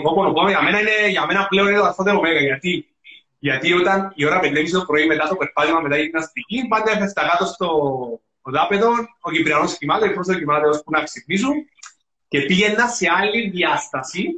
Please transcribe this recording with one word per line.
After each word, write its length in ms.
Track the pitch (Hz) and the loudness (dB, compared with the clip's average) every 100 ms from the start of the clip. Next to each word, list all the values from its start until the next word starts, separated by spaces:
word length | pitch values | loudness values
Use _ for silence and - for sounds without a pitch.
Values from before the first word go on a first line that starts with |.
Ho'oponopono 440 | 143 180 175 156 190 | 2 2 2 2 2
για 140 | 170 | 2
μένα 180 | 147 202 | 2 2
είναι, 280 | 214 214 208 | 2 2 2
για 180 | 170 151 | 0 0
μένα 200 | 190 196 | 0 2
πλέον 220 | 190 202 | 2 4
είναι 100 | 208 | 4
το 60 | |
αλφα 180 | 180 170 | 2 0
και 60 | 190 | 0
ω. 300 | 190 165 151 | 2 2 2
Γιατί; 460 | 139 139 175 175 - _ - - _ _ | 0 -2 -2 -4 -6 _ -20 -20 _ _
Γιατί 340 | 139 135 156 | -4 -2 0
όταν 400 | 175 180 196 196 | 2 2 0 -2
η 100 | 151 147 | -2 0
ώρα 140 | 185 | 2
πέντε 220 | 147 147 | 0 0
το 220 | 165 185 180 | 0 -2 0
πρωί, 200 | 151 160 | 0 2
μετά 220 | 151 156 | 2 0
το 80 | 185 | -2
περπάτημα, 440 | 143 - 151 165 | -4 -2 0 0
μετά 180 | 147 147 | 0 -2
η 40 | |
γυμναστική, 640 | 156 160 160 - - 233 226 | -2 -4 -6 -10 -8 -6 -2
πάντα 220 | 220 220 | 0 0
έφευτα 380 | 202 196 - 151 | 0 -2 -2 0
κάτω 140 | 190 180 | 0 0
στο 220 | - 180 156 143 131 120 117 _ _ | -4 -2 0 0 -2 -8 -12 _ _
δάπεδο, 460 | 131 143 170 196 233 233 226 _ | -6 -2 0 2 2 0 -4 _
ο 100 | 170 | -6
Κυπριανός 460 | 160 156 151 175 - | -2 0 2 0 -4
κοιμάται, 260 | 147 196 | -2 0
ο 40 | 202 | 0
Κυπρός 180 | 190 175 | -2 -2
δεν 120 | 180 | -2
κοιμάται, 280 | 147 147 147 | 0 2 2
ώσπου 220 | 151 - | 0 0
να 120 | 156 | -2
ξυπνήσουν. 520 | 156 123 - 196 262 302 - _ - _ _ _ _ | -2 -10 -4 -2 0 -2 -6 _ -20 _ _ _ _
Και 120 | 143 | -2
πήγαινα 480 | 139 185 208 220 233 | 2 2 2 2 0
σε 180 | - 170 180 | 0 0 2
άλλη 320 | 208 233 202 | 0 -2 -4
διάσταση, 760 | 175 160 147 - 135 - 175 339 | -2 -2 -2 -4 -8 -8 -6 -6